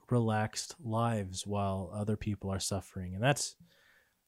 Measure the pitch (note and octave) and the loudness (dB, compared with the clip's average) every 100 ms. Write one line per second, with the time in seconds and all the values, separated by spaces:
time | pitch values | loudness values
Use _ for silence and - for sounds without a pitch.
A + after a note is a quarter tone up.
0 | - B2 A2+ G#2+ G#2+ - - - A#2 A#2 | 0 2 4 2 0 -2 -10 -8 -2 2
1 | A#2 A2 F#2+ F#2 G2+ G2+ G2 F#2+ F2 G#2 | 2 0 -2 -6 -4 0 0 0 -2 -2
2 | G#2 G#2+ - G2 G2 F#2+ - G2 - F#2+ | 0 0 -2 -2 -2 -2 -2 -4 -4 -8
3 | F2+ F#2 B2+ C3+ - - - _ _ _ | -6 2 2 2 -2 -10 -20 _ _ _
4 | _ _ | _ _